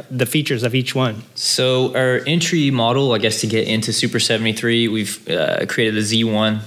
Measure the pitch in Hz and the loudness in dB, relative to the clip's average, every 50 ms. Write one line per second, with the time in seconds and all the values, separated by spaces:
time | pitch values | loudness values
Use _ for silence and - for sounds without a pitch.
0 | - - 135 123 123 117 - 156 143 - 139 110 123 117 117 131 123 - - 135 | -8 -6 -2 -2 -2 0 0 -2 0 0 -2 0 0 0 0 0 -2 -2 0 0
1 | 131 120 107 107 - - - - - - - - 127 127 127 127 127 123 - 123 | 0 0 -2 -6 -12 -14 -10 -6 -4 -2 0 0 2 2 2 2 0 0 0 0
2 | 131 127 127 123 - 143 160 170 165 - 180 165 143 139 139 120 113 113 123 135 | 2 2 2 0 0 0 0 0 0 0 0 2 2 2 2 2 2 2 2 2
3 | 139 131 117 104 104 110 107 - - 110 110 110 - - 110 113 110 - 104 - | 2 2 2 2 2 0 0 0 -2 0 0 0 0 0 0 0 0 -2 -2 -2
4 | - 117 - 113 - - 117 110 113 110 107 - - 117 117 117 117 110 107 110 | -2 0 0 0 0 0 0 0 0 0 -2 0 0 0 2 2 2 2 0 -2
5 | 104 98 - - - - 80 87 76 - - - - 98 - - 117 110 107 107 | -2 -4 -6 -8 -6 -4 -2 -2 0 0 0 -2 -2 -2 -2 0 0 0 0 0
6 | 107 101 113 113 113 110 107 107 110 110 110 107 107 | 0 0 0 0 0 2 0 0 0 0 0 -2 -6